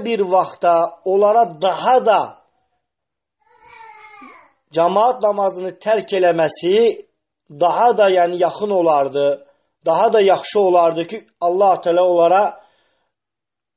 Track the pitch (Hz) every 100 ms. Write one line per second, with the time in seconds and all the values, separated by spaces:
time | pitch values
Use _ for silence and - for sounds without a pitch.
0 | 220 220 185 185 180 - 180 170 165 -
1 | 190 196 208 226 226 156 185 156 190 254
2 | 214 185 120 - _ _ _ _ _ _
3 | _ _ _ _ 427 480 466 466 453 427
4 | 427 415 - - _ _ _ 156 170 196
5 | 233 247 214 202 196 180 185 180 214 220
6 | - 190 175 165 156 - 170 208 233 -
7 | - _ _ _ _ 147 170 160 240 214
8 | 196 185 175 180 170 - 208 190 165 147
9 | 139 139 143 139 - _ _ _ 165 165
10 | 226 220 196 175 - 208 190 180 165 165
11 | 165 214 - _ 175 185 196 175 180 170
12 | 180 170 170 185 202 - _ _ _ _
13 | _ _ _ _ _ _ _